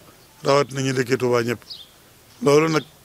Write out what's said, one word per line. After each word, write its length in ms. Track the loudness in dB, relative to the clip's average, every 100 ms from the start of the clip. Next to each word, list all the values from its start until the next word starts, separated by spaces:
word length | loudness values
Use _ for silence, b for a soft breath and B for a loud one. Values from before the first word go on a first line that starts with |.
| -20 -20 _ -6
rawatina 380 | 0 0 0 -4
ñu 120 | -4
dëkkee 240 | -2 -2 -2
Tuubaa 240 | 0 0
ñëpp. 180 | -2 -6 -10 -20 -20 -20 -20 _ _ -4
Loolu 260 | 2 4 4
nag 140 | 0 -4 _